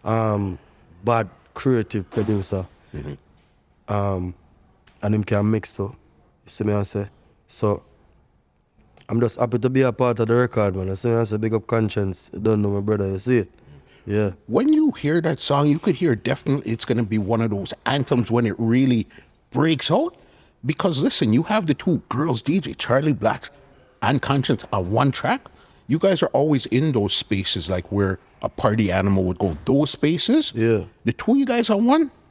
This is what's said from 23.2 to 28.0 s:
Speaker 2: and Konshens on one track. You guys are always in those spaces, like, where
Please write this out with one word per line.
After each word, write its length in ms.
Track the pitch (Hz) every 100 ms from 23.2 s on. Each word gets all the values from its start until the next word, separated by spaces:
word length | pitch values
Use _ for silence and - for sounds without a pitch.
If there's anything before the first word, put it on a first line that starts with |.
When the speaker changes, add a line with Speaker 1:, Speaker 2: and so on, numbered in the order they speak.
| 107 135 - - - - - _
Speaker 2:
and 180 | - 135
Konshens 420 | - 139 127 120 -
on 180 | 104 90
one 200 | 113 139
track. 360 | - - 254 - - - _ -
You 120 | 160
guys 240 | 196 185
are 60 | -
always 360 | 127 151 143 -
in 260 | 120 156
those 200 | 123 101
spaces, 540 | - - 101 98 95 85
like, 220 | 90 -
where 260 | 98